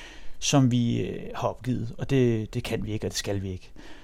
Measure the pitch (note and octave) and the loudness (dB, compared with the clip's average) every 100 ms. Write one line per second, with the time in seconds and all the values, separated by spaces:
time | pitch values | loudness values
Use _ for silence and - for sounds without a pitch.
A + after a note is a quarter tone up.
0 | - - - - - C#3+ B2+ B2 A#2+ A#2 | -16 -8 -6 -2 4 6 6 6 2 0
1 | - - - - A2+ - B2+ A#2 A2+ - | -2 -4 -8 -4 -2 -2 -4 -2 -4 -6
2 | C3+ C3+ B2 A2 G#2+ B2 - G#2 G#2+ G#2+ | 2 4 6 4 -2 -4 -2 -4 -2 -2
3 | G2 - G2+ G2+ F#2+ F2+ - - - - | -2 -4 -2 -2 -2 -8 -10 -16 -14 -14